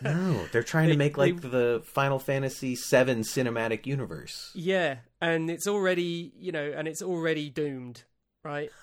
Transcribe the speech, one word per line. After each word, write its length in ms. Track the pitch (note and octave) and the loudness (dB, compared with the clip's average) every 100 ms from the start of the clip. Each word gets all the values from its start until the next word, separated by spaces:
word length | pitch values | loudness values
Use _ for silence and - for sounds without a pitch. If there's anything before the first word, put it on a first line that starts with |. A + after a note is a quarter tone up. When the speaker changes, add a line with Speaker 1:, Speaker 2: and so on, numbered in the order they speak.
Speaker 1:
No, 440 | C3 D#3+ F#3+ B2+ E2 | 0 0 2 0 0
they're 100 | A#2 | 0
trying 260 | A#2 D#3+ D#3+ | 2 4 6
to 60 | |
Speaker 2:
They, 40 | D3 | 6
Speaker 1:
make, 180 | C#3+ D3 | 4 4
like, 240 | C#3 E3+ | 2 2
Speaker 2:
they 80 | D3 | 0
Speaker 1:
the 340 | B2+ A#2+ A#2 | 2 2 2
Final 340 | - - C#3 C3+ | -2 0 2 2
Fantasy 560 | C3 C#3 C3+ C3 C3 B2 | 0 0 -2 -4 -4 -4
seven 440 | - C3 B2+ A#2+ | 4 6 6 2
cinematic 680 | A2 - B2 A#2 A2+ A2+ - | 0 0 0 0 -2 -2 -2
universe. 640 | C#3 G#2+ D#2+ - - - | -4 -4 -8 -12 -14 -14
Speaker 2:
Yeah, 440 | - E3+ F#3+ E3 C3 - _ | -6 0 2 0 -2 -10 _
and 300 | E3+ E3 D#3+ | 0 0 0
it's 160 | E3+ F#3+ | -2 -2
already, 680 | G#3 F#3 F3+ F3 E3+ E3+ - | 0 2 2 0 -4 -8 -12
you 160 | F3+ | -6
know, 200 | D#3+ D3 C#3+ | -4 -4 -4
and 100 | D#3 | -6
it's 140 | D#3 | -6
already 480 | F#3 F3 E3 D#3 D3+ | -4 -2 0 0 -2
doomed, 540 | C3+ D3+ C3+ B2 A#2+ - _ _ _ | -4 -4 -4 -10 -14 -20 _ _ _
right? 260 | D#3 D3 D3 - | -8 -6 -8 -6